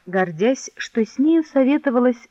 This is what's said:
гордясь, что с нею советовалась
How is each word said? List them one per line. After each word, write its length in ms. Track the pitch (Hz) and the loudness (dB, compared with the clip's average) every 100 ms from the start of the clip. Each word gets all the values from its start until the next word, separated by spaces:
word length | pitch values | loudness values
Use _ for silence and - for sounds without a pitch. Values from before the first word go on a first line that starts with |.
| - | -6
гордясь, 640 | 190 180 156 220 269 - - | -4 -4 -2 -2 -2 -6 -16
что 280 | - - | -8 -4
с 140 | 214 - | -4 0
нею 240 | 294 330 | 2 2
советовалась 840 | 311 269 262 294 294 247 247 240 - | 0 0 2 2 0 0 2 0 -8